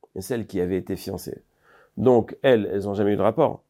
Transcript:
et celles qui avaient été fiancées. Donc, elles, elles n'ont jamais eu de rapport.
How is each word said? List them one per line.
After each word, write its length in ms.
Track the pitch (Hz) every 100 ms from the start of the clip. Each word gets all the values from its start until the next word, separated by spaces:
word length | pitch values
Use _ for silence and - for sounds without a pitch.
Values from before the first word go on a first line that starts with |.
| _ -
et 60 |
celles 260 | 95 120 104
qui 120 | 98
avaient 180 | 90 95
été 180 | 92 92
fiancées. 480 | - 92 - - _ _ _ _ _ -
Donc, 400 | 117 120 - -
elles, 280 | 139 117 101
elles 120 | 101
n'ont 100 | 101
jamais 200 | 98 104
eu 40 | 101
de 40 |
rapport. 420 | 101 135 139 -